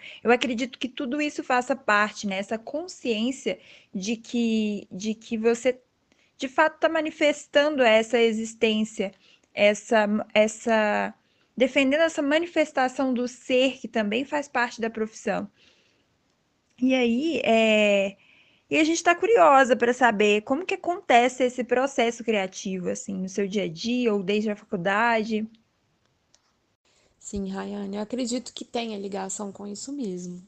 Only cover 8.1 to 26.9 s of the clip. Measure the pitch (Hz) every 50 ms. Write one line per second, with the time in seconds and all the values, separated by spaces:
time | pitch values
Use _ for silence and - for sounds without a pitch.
8.1 | - 233 233 226 220 220 226 220 - - - 226 214 214 220 214 - - 196 196
9.1 | - _ _ _ _ _ _ _ _ - 202 208 214 - - - 240 220 214 208
10.1 | 208 214 - - - 214 214 220 - - - 240 226 220 214 208 208 202 196 196
11.1 | 226 _ _ _ _ _ _ _ _ - 247 262 254 285 277 262 277 311 330 330
12.1 | - - 294 277 294 320 339 349 - 330 302 302 - 277 262 262 262 - 277 262
13.1 | 254 233 247 247 - - - - 262 254 254 269 254 - - 226 - 226 214 208
14.1 | 208 233 285 - - 294 285 - _ 254 240 240 - - 226 226 226 220 220 214
15.1 | - - - 226 185 180 208 - _ _ _ _ _ _ _ _ _ _ _ _
16.1 | _ _ _ _ _ _ _ _ _ _ _ _ _ - 247 262 262 262 247 240
17.1 | 233 247 294 339 311 - - - 226 226 226 220 214 214 214 208 202 202 196 202
18.1 | 196 _ _ _ _ _ _ _ _ _ _ _ 285 294 320 302 339 330 - 349
19.1 | 339 349 - 359 466 403 339 311 277 269 269 233 254 214 233 233 247 - 254 233
20.1 | 220 196 214 208 208 214 214 - 262 294 370 370 403 359 - 349 349 392 - -
21.1 | 277 233 240 254 254 - 262 247 247 - 233 - 240 247 262 277 - - 233 233
22.1 | 233 - 226 - 220 208 190 185 - - - 202 190 185 175 185 202 208 - -
23.1 | 196 190 185 185 185 - 202 196 190 214 185 180 156 165 - 226 247 247 247 233
24.1 | 208 202 190 175 208 214 214 220 208 - - _ - 190 170 196 196 208 226 240
25.1 | 233 226 220 226 220 214 214 220 - _ _ _ _ _ _ _ _ _ _ _
26.1 | _ _ _ _ _ _ _ _ _ _ _ _ _ _ _ _